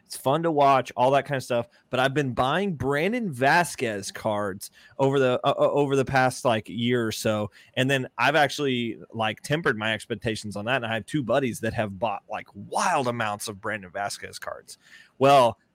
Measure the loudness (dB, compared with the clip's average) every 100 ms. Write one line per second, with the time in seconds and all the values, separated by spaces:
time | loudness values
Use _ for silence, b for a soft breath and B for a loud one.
0 | _ -4 0 0 2 4 4 4 2 0
1 | 4 4 2 -6 -2 -2 -2 b _ 0
2 | 0 0 -2 0 0 0 -2 -2 -2 0
3 | 0 -2 -4 2 4 4 2 -2 -4 -4
4 | -8 -6 -2 -2 -2 -6 -12 b b 0
5 | 2 4 2 2 0 2 2 2 2 2
6 | 2 2 2 0 0 0 -2 -4 0 2
7 | 0 -2 -2 -2 -4 b b -2 0 0
8 | -2 0 2 4 2 0 -2 -2 -4 -8
9 | -12 -4 -4 -4 -4 -2 0 -2 -2 -4
10 | -6 -6 -4 -6 -8 -8 -2 -2 -2 -4
11 | -4 -4 0 0 0 -4 -4 -4 -6 -4
12 | -4 -4 -8 -12 -12 -18 -6 -2 0 0
13 | 0 -2 -4 -4 -8 -8 -8 -8 -8 -6
14 | -6 -8 -14 -12 -12 -12 -16 -20 B B
15 | B _ 6 8 6 2 _